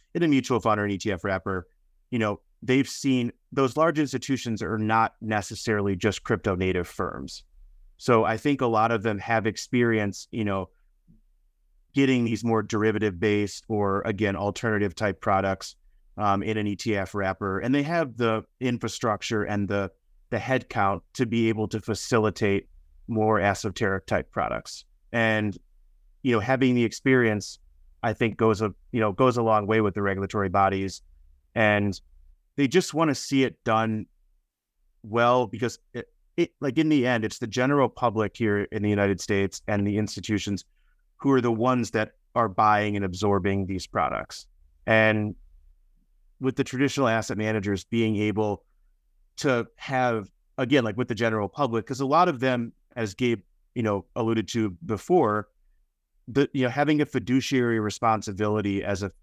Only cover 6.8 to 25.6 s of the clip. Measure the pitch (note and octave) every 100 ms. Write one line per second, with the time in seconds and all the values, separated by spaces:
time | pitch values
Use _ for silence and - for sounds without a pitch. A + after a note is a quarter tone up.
6.8 | E2+ - F2+ - C#2 - - - - -
7.8 | - - - A2+ A2 A2+ D3 C3+ B2 A2
8.8 | A2+ A2+ A2 G2+ A2+ A2+ G#2+ - - B2
9.8 | A#2 A2 G2+ - - A#2 G#2 G2 F2+ _
10.8 | _ _ _ - _ _ _ _ _ _
11.8 | _ C#3 C3+ B2+ A#2 G#2+ A#2 A2 G#2 A2
12.8 | A2 G2+ G#2+ F2 G#2+ G#2 G#2 - - G#2+
13.8 | G2+ G2 - G2 G#2 F2+ G2+ F2 A#2 G#2
14.8 | G2+ - G#2+ F2+ A2 G2 G2 F#2+ - -
15.8 | _ _ _ - G#2 G2 G2 G#2+ G#2 G2
16.8 | A#2 G2+ F#2 G#2 F#2+ F#2 G2+ F#2+ A#2 C#3+
17.8 | C#3+ E3+ C#3+ A2+ A#2 A2 - - B2+ A#2+
18.8 | A2+ - A#2+ G#2 - A2 G2+ G#2 G2+ G2+
19.8 | G2 _ _ _ - A2+ A#2 C3 - A2+
20.8 | G2 F#2 - - A#2 A#2 A2+ A2 G#2+ A2
21.8 | G#2+ G#2 - A#2 G#2+ - G2+ G2 - -
22.8 | _ - - A2 G#2+ G#2+ G2+ F#2+ G#2+ -
23.8 | G#2 F#2+ - F2+ - - A#1 A1 - -
24.8 | - _ - A#2 A2+ G#2+ G#2+ F#2+